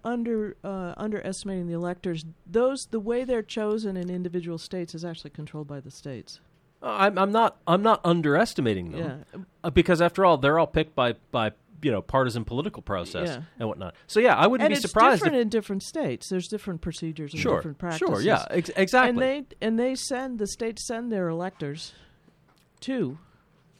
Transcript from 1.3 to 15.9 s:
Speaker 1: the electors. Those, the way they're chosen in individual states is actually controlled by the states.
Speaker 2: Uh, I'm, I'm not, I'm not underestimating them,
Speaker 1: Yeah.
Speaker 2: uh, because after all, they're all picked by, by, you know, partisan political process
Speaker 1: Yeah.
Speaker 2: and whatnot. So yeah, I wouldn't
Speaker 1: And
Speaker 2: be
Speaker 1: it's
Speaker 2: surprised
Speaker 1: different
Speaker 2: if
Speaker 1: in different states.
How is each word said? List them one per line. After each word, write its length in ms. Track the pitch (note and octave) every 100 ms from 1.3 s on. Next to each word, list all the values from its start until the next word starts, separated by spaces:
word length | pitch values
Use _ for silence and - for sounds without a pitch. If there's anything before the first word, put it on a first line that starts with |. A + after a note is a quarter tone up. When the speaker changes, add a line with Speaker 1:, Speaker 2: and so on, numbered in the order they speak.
| F#3+ G3 F#3+ F3
Speaker 1:
the 40 |
electors. 520 | E3+ F3 F3 F#3 E3 D#3+ D#3+ -
Those, 340 | A3 B3+ C4+ -
the 100 | A3
way 240 | G#3 A#3+
they're 160 | B3+ A#3+
chosen 540 | G#3+ - G#3+ A3 G#3+ F#3
in 140 | F3+
individual 480 | F3+ F3+ F3 E3+ E3
states 360 | - F#3 E3+
is 80 | D#3+
actually 280 | E3+ E3 D3
controlled 360 | - D3+ D3+ D3
by 120 | C#3+
the 100 | C#3
states. 480 | - D3 A#2+ - - _ _ _ _
Speaker 2:
Uh, 60 | -
I'm, 280 | G#3+ G3+ F#3
I'm 160 | G3
not, 240 | G#3+ A3+ - -
I'm 160 | F3+
not 200 | G#3+ A3
underestimating 840 | E3+ E3+ D3+ D3 A3+ - B2 G2 F2
them, 340 | E3 D#3+ B2+ -
Speaker 1:
Yeah. 80 | - F#3 _
Speaker 2:
uh, 80 | E3+
because 320 | D#3 E3+ E3+
after 240 | E3+ - F#3+
all, 100 | D3+
they're 220 | C#3 D#3+
all 80 | D#3+
picked 280 | E3 D#3
by, 200 | - B2 - _
by, 220 | B2 G#2+ - _ E3
you 100 | D3+
know, 120 | G#2
partisan 420 | - C3+ B2+ A#2
political 380 | G#2+ A#2+ E3+ -
process 460 | - F#2+ E2+ - F3
Speaker 1:
Yeah. 140 | B2+ D#3+ -
Speaker 2:
and 80 | A2+
whatnot. 260 | G2 F#2 - -
So 120 | G#3+
yeah, 140 | A#3+
I 120 | A#2+ F3+
wouldn't 200 | B3 D4+
Speaker 1:
And 60 |
Speaker 2:
be 40 | C#4+
Speaker 1:
it's 100 | -
Speaker 2:
surprised 340 | G#3+ B3 G#3
Speaker 1:
different 140 | F4+ C#4
Speaker 2:
if 60 |
Speaker 1:
in 60 | A3+
different 340 | A3+ - G3
states. 440 | -